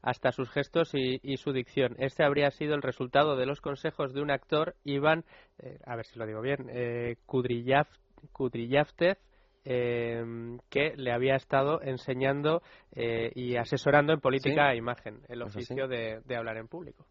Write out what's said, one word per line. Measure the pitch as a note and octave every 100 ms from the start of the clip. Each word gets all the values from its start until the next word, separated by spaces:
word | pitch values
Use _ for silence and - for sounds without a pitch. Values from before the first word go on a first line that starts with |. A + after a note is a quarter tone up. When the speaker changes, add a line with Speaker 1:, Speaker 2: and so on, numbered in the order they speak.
Speaker 1:
hasta | - B2 B2+
sus | B2 B2+
gestos | - C#3 E3+ D#3+
y, | C#3+ B2+ C3
y | C#3 C3+
su | -
dicción. | C3 B2 - B2+ A#2+
Este | C3+ -
habría | D3 C#3+ C#3+
sido | - D3+ D3
el |
resultado | C#3 - B2+ C#3 D3+ C3+
de | B2+
los | C#3+
consejos | D3+ C#3 D#3+ - C#3
de | C3+
un | D3
actor, | C3+ _ D3+ D#3 -
Iván", | C#3+ C#3 D3+ D#3+ - - _ _
eh, | B2+ - -
a | A#2
ver | A2
si | A2+
lo | A2
digo | G#2+
bien, | B2 C#3 B2+
eh, | B2 A#2+ A#2+ A#2+ A#2 _
Kudryavtsev, | C3 B2 A#2+ A#2+ C3+ D3+ _ _ - -
Kudryavtsev, | - F#3+ A#2+ A#2 C#3 D3 - E3+ G3 _ _ _ _ C#3
eh, | B2+ A#2+ A#2+ A#2 A#2 A#2 A#2 A#2 A#2+ _
que | C#3 D3+ D3
le | B2+
había | A#2+ C3 C3+
estado | - C#3 C#3 D#3+
enseñando, | C3+ B2+ - B2+ C3+ C#3 D3 E3 - - _
eh, | - A#2 A2+ A2+
y | - B2 A#2+
asesorando | A2+ C3+ D3+ C#3+ C#3+
en | D#3
política | C3+ C3 C#3+ D3+ C#3+
Speaker 2:
Sí. |
Speaker 1:
e | A#2+
imagen, | A#2 A#2+ A2 A2 -
el | A#2+
Speaker 2:
¿Es | A#2
así? | G#2
Speaker 1:
oficio | A#2+ B2+ C3+
de, | A#2+ A2+ A2 B2+
de | A#2+
hablar | A2+ A2
en | A2+
público. | E3+ F3+ - _